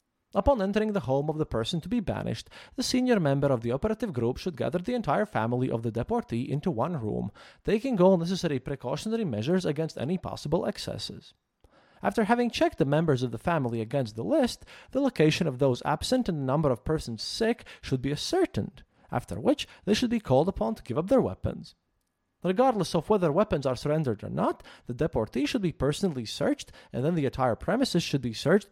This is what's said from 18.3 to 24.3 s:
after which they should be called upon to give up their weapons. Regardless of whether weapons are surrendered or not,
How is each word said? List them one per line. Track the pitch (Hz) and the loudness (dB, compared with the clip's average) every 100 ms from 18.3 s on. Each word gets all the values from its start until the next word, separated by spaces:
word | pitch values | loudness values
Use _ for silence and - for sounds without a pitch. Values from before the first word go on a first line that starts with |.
| 359 349 - - - - _ - | 0 2 0 -6 -10 -20 _ -6
after | 120 - 98 | -6 -6 -2
which | 226 302 - - | 0 0 -4 -10
they | - | -2
should | 214 240 | 0 0
be | 233 | -2
called | - 131 175 | 2 2 2
upon | - 220 220 | 0 -4 -4
to | |
give | - 123 | -4 -4
up | 185 | 2
their | 262 | 2
weapons. | 117 92 - - - _ _ _ _ _ _ _ | 2 -2 -6 -8 -12 _ _ _ _ _ _ _
Regardless | 175 185 262 214 165 | -2 4 4 4 0
of | 175 - | 0 2
whether | 214 165 | 2 4
weapons | 165 214 160 135 | 2 2 0 0
are | |
surrendered | 120 147 156 135 101 | -2 0 0 0 -2
or | |
not, | 101 | -4